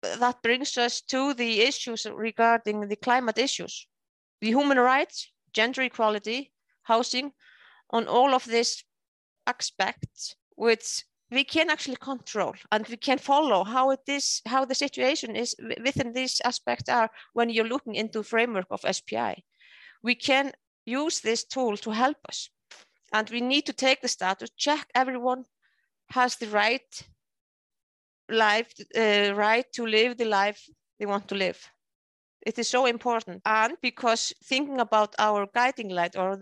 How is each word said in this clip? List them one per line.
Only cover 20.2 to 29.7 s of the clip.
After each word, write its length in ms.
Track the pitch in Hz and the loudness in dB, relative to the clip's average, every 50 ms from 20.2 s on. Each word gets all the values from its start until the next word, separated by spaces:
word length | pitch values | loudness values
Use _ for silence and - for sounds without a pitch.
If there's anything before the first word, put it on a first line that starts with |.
| - - 269 269 277 277 - _ _ _ _ _ _ | 0 2 2 2 2 0 -6 _ _ _ _ _ _
use 340 | - 233 269 294 320 330 - | -6 -4 -2 -2 -2 -4 -4
this 240 | - 214 226 233 - | -2 -2 -2 -2 -4
tool 340 | _ - 269 262 233 208 208 | _ -4 -2 -2 -2 -2 -4
to 140 | - 226 | -4 -6
help 260 | 214 214 247 277 302 _ _ - | -2 0 0 0 0 _ _ -12
us, 220 | - - - - _ _ _ _ - - - _ _ _ _ _ | -12 -12 -12 -12 _ _ _ _ -20 -20 -20 _ _ _ _ _
and 180 | - 214 220 214 | -2 -2 -2 -2
we 120 | 220 240 | -4 -4
need 240 | 240 247 269 285 302 | -2 0 0 0 0
to 80 | - 247 | -2 -6
take 280 | - - 262 262 - | 0 2 2 2 2
the 60 | - 247 | 0 -6
status, 440 | - - 190 185 196 - 220 233 _ | -4 -2 -2 -2 -2 -4 -6 -16 _
check 320 | _ - 285 294 302 294 _ _ | _ 0 0 0 0 -2 _ _
everyone 520 | 247 262 254 262 247 240 254 254 254 254 _ _ _ _ _ _ _ _ _ _ _ _ _ | 0 0 0 -2 -2 0 -2 -2 -2 -4 _ _ _ _ _ _ _ _ _ _ _ _ _
has 240 | - 254 247 247 - | 0 2 2 2 0
the 120 | - 240 214 | -4 -8 -2
right 600 | 208 208 208 220 240 269 _ _ - - - _ _ _ _ _ _ _ _ _ _ _ _ _ _ _ _ _ _ _ _ _ _ _ _ _ | 0 2 2 2 0 -2 _ _ -20 -20 -20 _ _ _ _ _ _ _ _ _ _ _ _ _ _ _ _ _ _ _ _ _ _ _ _ _
life, 420 | 220 226 220 214 208 220 233 _ - - 208 _ - | 2 2 4 4 4 2 0 _ -10 -20 -20 _ 0
uh, 380 | 226 226 214 208 208 202 202 202 | 2 4 4 4 4 4 2 2
right 320 | 202 208 208 220 226 262 _ | 2 2 2 2 2 0 _